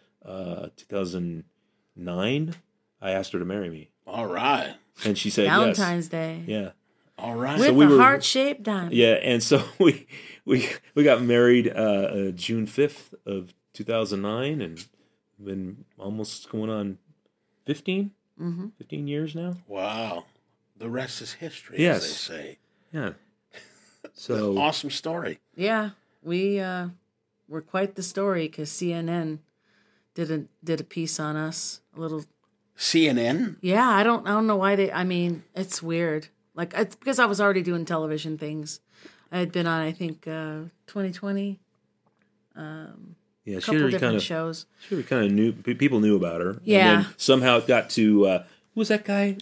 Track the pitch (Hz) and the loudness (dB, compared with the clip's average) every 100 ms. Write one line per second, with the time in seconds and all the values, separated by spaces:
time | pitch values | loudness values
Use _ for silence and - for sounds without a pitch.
0 | _ _ - 95 90 85 - - - 101 | _ _ -16 -10 -10 -10 -12 -16 -8 -4
1 | 90 90 87 82 - _ _ _ _ 90 | -4 -4 -6 -8 -14 _ _ _ _ -14
2 | 87 90 107 147 160 165 _ _ _ - | -8 -2 -2 -2 -4 -8 _ _ _ -10
3 | 98 95 98 90 90 104 90 78 76 _ | -4 -4 -4 -6 -4 -6 -6 -10 -18 _
4 | 92 107 104 90 131 131 71 - _ - | -12 -8 -6 -2 0 0 -2 -12 _ -6
5 | 110 98 107 107 101 190 220 202 180 175 | -2 -2 -2 2 4 4 4 2 0 -2
6 | 165 165 160 165 170 107 95 - _ _ | -4 -6 -6 -8 -6 -6 -6 -12 _ _
7 | _ - 120 117 131 160 277 269 294 277 | _ -12 -8 -4 -2 2 6 8 10 10
8 | 262 277 - 262 277 277 208 196 170 117 | 10 6 2 0 0 -2 -4 -4 0 4
9 | 113 107 - 120 - 143 - - 170 - | 6 6 2 0 2 2 2 4 4 4
10 | - - - - - 127 - - _ 147 | -2 -20 -20 -8 0 0 0 -8 _ 4
11 | 147 120 120 120 120 123 110 - 107 98 | 6 6 4 6 6 6 4 0 0 0
12 | 98 101 95 87 - 113 107 - 143 - | 0 -2 -4 -6 -6 -4 -4 0 -2 -2
13 | - - 110 98 90 _ _ - 110 113 | -20 -16 -10 -8 -10 _ _ -12 -4 -2
14 | 101 98 101 117 139 156 87 82 - _ | -2 -4 -4 -4 -4 -6 -8 -12 -20 _
15 | _ _ _ 101 98 98 92 113 - - | _ _ _ -18 -10 -10 -10 -14 -20 -14
16 | 98 107 104 - - 110 110 107 101 92 | -10 -8 -10 -12 -10 -8 -6 -6 -6 -10
17 | _ _ _ _ _ _ - 151 - 190 | _ _ _ _ _ _ -8 -6 -4 -4
18 | 202 - _ - 170 170 208 - - 147 | -4 -10 _ -10 -8 -8 -10 -16 -14 -10
19 | 143 147 156 160 175 180 175 98 104 110 | -6 -6 -6 -8 -8 -10 -10 -8 -6 -6
20 | 110 85 - _ _ _ _ 104 117 127 | -6 -8 -12 _ _ _ _ -14 -10 -8
21 | 131 - 117 - 165 - - - 170 117 | -8 -10 -14 -14 -14 -16 -8 0 2 2
22 | - - - 78 - - _ _ _ 156 | -2 -8 -10 -12 -14 -18 _ _ _ -8
23 | 101 - _ _ _ - - _ _ _ | -8 -10 _ _ _ -20 -20 _ _ _
24 | - - - 110 104 98 151 151 143 - | -20 -14 -6 -4 -2 0 0 -2 -6 -8
25 | 165 170 135 - _ - 202 220 208 - | -6 -6 -8 -10 _ -6 -2 -2 -4 -10
26 | _ _ 160 180 196 196 185 180 175 175 | _ _ -6 -2 -2 -2 -4 -6 -8 -12
27 | _ _ _ _ - 156 156 190 196 196 | _ _ _ _ -14 -14 -6 -4 -4 -4
28 | 180 202 202 180 156 156 151 - 175 170 | -8 -2 -2 -2 -4 -8 -10 -6 -4 -4
29 | 165 170 160 151 _ _ _ _ _ _ | -4 -4 -4 -8 _ _ _ _ _ _
30 | _ - 156 156 - _ 160 156 - 170 | _ -8 -4 -4 -8 _ -6 -4 -6 -8
31 | 160 - 151 156 156 - - - _ 160 | -6 -6 -4 -4 -6 -6 -8 -10 _ -12
32 | 160 156 - _ _ _ _ - - 165 | -8 -8 -12 _ _ _ _ -6 2 4
33 | 151 120 117 156 214 - 185 208 254 202 | 4 4 2 0 -2 -4 0 2 4 4
34 | 226 233 190 214 220 196 196 196 190 170 | 2 0 0 0 2 2 2 2 0 0
35 | 185 175 175 165 - 185 185 - 165 165 | -2 0 0 -4 -8 -10 -6 -6 -4 -2
36 | 165 156 - _ _ 165 175 196 220 - | -2 -4 -8 _ _ -10 -6 -4 -4 -4
37 | 269 262 226 202 202 190 175 170 165 160 | -2 2 2 2 2 2 0 -4 -2 -4
38 | 156 156 156 156 151 156 151 - _ _ | -4 -6 -6 -8 -8 -10 -10 -14 _ _
39 | - _ _ 180 175 175 170 165 156 170 | -20 _ _ -6 -4 -2 -2 -2 -2 -4
40 | 170 - 160 160 156 156 165 _ _ 208 | -8 -8 -10 -10 -10 -10 -14 _ _ -6
41 | 190 180 196 196 202 190 _ _ _ _ | -6 -6 -6 -4 -4 -8 _ _ _ _
42 | _ _ _ _ _ - 156 156 156 - | _ _ _ _ _ -16 -14 -14 -18 -20
43 | - - _ _ - 92 117 156 135 180 | -20 -20 _ _ -10 -6 0 2 2 2
44 | 123 107 90 160 165 160 - _ - 180 | 0 0 -2 -4 -6 -8 -14 _ -8 -6
45 | - 127 101 101 113 - 120 120 139 113 | -2 0 2 4 2 0 -4 0 2 4
46 | 107 98 87 85 90 110 220 202 180 170 | 4 4 2 -2 -4 -4 2 6 6 6
47 | - - - 131 127 117 120 117 - 117 | 2 0 4 6 6 4 6 2 2 4
48 | 107 104 98 90 - _ _ 220 214 208 | 6 8 6 2 -4 _ _ -4 0 0
49 | 208 202 202 196 | 0 0 0 -2